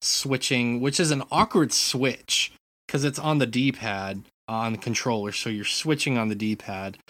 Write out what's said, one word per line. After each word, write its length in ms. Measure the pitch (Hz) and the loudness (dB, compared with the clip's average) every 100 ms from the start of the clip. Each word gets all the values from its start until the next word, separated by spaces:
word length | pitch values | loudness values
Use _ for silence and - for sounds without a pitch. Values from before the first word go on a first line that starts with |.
switching," 800 | - - 139 131 - 127 120 120 | -2 -2 0 -2 0 2 2 2
which 180 | 135 143 | 0 2
is 120 | 165 | 2
an 140 | 139 - | 2 0
awkward 420 | 160 214 190 139 | 2 4 4 4
switch 800 | - - 127 131 - - - - - _ _ - | 2 0 0 0 -2 -2 -2 -2 -6 _ _ -4
'cause 140 | 143 | 0
it's 140 | 143 143 | 0 0
on 200 | 156 151 | 0 2
the 80 | 123 | 2
D-pad, 760 | 120 135 131 113 98 95 98 - _ - | 2 2 0 -4 -4 -4 -8 -10 _ -6
uh, 40 | |
on 200 | 110 113 | -4 -2
the 60 | 110 | -2
controller. 540 | - 107 127 113 104 | -2 -2 0 0 -2
So 180 | - 120 | -4 -4
you're 140 | 107 | -4
switching 520 | 101 - 156 151 147 123 | -2 -2 0 0 2 0
on 120 | 110 | 0
the 80 | 104 | 0
D-pad, 640 | 107 107 - 95 95 95 | -2 -2 -4 -8 -8 -12